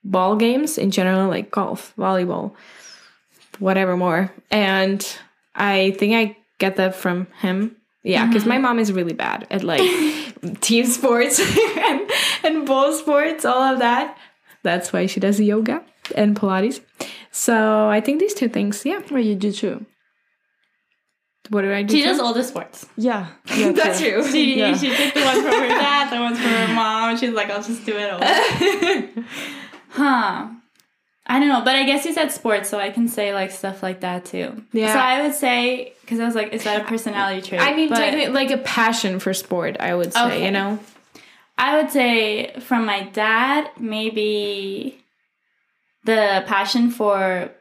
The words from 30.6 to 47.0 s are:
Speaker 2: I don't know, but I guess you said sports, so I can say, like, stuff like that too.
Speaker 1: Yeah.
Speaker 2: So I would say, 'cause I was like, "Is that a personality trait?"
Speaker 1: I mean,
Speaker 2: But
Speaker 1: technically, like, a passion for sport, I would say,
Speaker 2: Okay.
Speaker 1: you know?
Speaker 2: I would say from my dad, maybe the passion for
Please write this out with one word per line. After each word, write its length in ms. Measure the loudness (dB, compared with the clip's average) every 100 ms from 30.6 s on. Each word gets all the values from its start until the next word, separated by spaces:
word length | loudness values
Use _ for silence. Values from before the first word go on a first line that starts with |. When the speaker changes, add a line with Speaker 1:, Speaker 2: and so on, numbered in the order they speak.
| _ _ _ _ _ _ -2
Speaker 2:
I 100 | 2
don't 80 | 4
know, 120 | 4
but 120 | 2 2
I 80 |
guess 220 | 2 0 0
you 80 |
said 180 | -2 -2
sports, 380 | -2 0 0 -2
so 100 | -4
I 100 | -4
can 180 | -2 -2
say, 260 | 0 -4
like, 180 | -2 -4
stuff 300 | -6 -10 -6
like 180 | -8 -6
that 240 | -6 -6 -8
too. 380 | -8 -8 -10 -6
Speaker 1:
Yeah. 220 | -2 2
Speaker 2:
So 60 | 2
I 220 | 2 2
would 100 | 0
say, 600 | 0 0 0 0 -2 -8 -18 -6
'cause 140 | -2
I 60 | 0
was 100 | -2
like, 180 | -4
"Is 100 | -6 -2
that 160 | -2
a 20 | -2
personality 560 | -6 -4 -2 -2 -4
trait?" 200 | -6 0
Speaker 1:
I 120 | 0
mean, 160 | 2 2
Speaker 2:
But 80 | 2
Speaker 1:
technically, 360 | 2 0 0
like, 180 | 0 0
a 60 | -2
passion 600 | -2 0 2 2 -2 -2
for 140 | -2
sport, 440 | -4 -4 -4 -4 -4
I 140 | -2 0
would 180 | 0
say, 120 | 0 0
Speaker 2:
Okay. 200 | 0 0
Speaker 1:
you 60 |
know? 280 | 0 -2 -6 -10 -20 _ -20 -20 _ _ -2
Speaker 2:
I 200 | 2 2
would 80 | 2
say 600 | 2 2 2 0 -2 -6 -10
from 260 | -2 0 0
my 180 | -2
dad, 680 | -4 -2 2 2 2 0 -2 -8
maybe 1200 | -6 -4 -4 -2 -2 -2 -4 -6 -6 -8 -10 -14 _ _ _ _ _ _ _ _ _ _ 0
the 380 | 2 2 0 0
passion 440 | 0 0 2 0
for 580 | 2